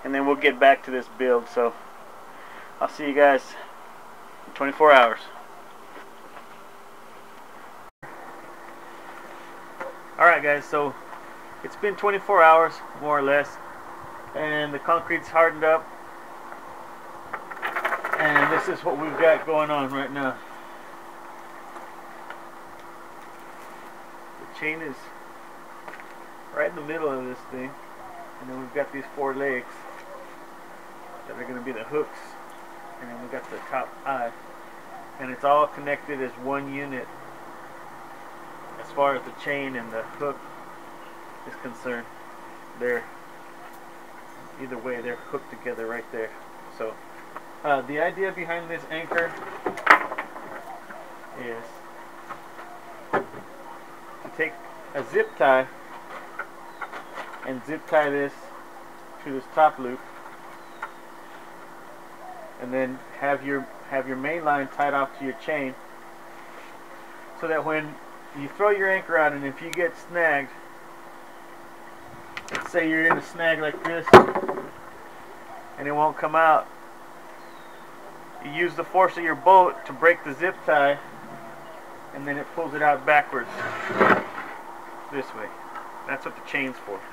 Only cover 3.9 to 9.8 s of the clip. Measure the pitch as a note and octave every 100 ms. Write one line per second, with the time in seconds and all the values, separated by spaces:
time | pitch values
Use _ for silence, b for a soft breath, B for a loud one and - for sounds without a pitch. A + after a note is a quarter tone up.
3.9 | - - - - - - - C#3 C#3+ D#3
4.9 | C#3 A#2+ A2 - - - - - - -
5.9 | - - - - - - - - - -
6.9 | - - - - - - - - - -
7.9 | _ - - - - - - - - -
8.9 | - - - - - - - - -